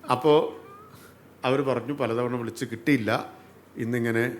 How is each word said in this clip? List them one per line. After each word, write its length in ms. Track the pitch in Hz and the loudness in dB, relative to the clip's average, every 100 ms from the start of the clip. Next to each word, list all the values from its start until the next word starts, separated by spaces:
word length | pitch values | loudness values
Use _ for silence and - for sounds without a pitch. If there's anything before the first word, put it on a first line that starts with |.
| - | -2
അപ്പോൾ 240 | 123 156 151 - - - - - - - - - - 127 | 2 6 6 4 -6 -18 -20 -20 -20 -20 -20 -20 -6 0
അവർ 120 | 135 135 | 0 2
പറഞ്ഞു, 240 | 120 113 143 | -2 -2 -4
പലതവണ 320 | 120 113 123 123 | -2 0 -2 -2
വിളിച്ച് 220 | 117 - 120 | -6 -6 -8
കിട്ടിയില്ല. 380 | 113 - 139 104 120 - - - - - - | -4 2 2 2 0 -2 -14 -20 -20 -20 -8
ഇന്നിങ്ങനെ 400 | 117 120 117 113 120 - | -4 0 0 2 0 -2